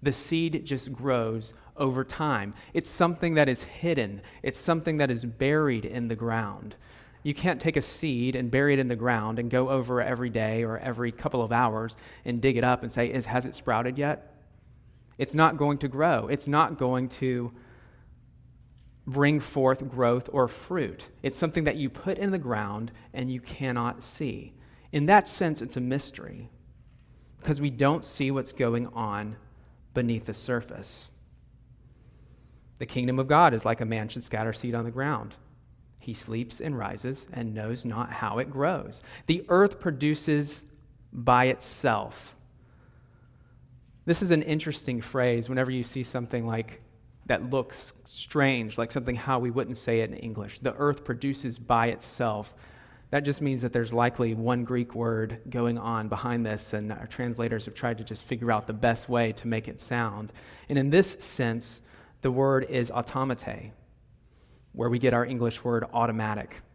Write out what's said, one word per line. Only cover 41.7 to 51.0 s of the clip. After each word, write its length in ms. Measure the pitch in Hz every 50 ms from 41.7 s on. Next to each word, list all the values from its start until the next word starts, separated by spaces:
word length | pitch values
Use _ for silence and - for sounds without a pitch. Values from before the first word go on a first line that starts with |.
| - - - 139 113 104 104 - - - - - - - - - - - - - - - - - - - - - - - - - - - - _ - - - - - - - - - - -
This 160 | - 170 -
is 80 | 208 185
an 140 | 170 156 151
interesting 580 | - 151 156 156 160 147 - - - 127 117
phrase 480 | 113 - - 131 123 123 120 117 117 117
whenever 220 | 131 127 131 127
you 120 | 127 127 120
see 200 | 120 - 135 127
something 420 | - - 127 120 117 - 123 117
like 340 | 113 113 113 113 113 - - - - _ - - - - - -
that 240 | - 127 92 - 123
looks 440 | 131 135 123 - - - - - - - -
strange, 760 | - - - - - - 151 143 135 135 123 113 110 107 -
like 140 | 117 113
something 240 | - 143 135 127 123
how 240 | 117 - - 131 127
we 100 | 120 123
wouldn't 280 | 117 127 127 - 127 117
say 240 | - - 117 113
it 100 | 113 110
in 60 | - -
English. 420 | - 117 110 104 101 98 - -
"The 160 | - 127 -
earth 280 | - 143 143 139 139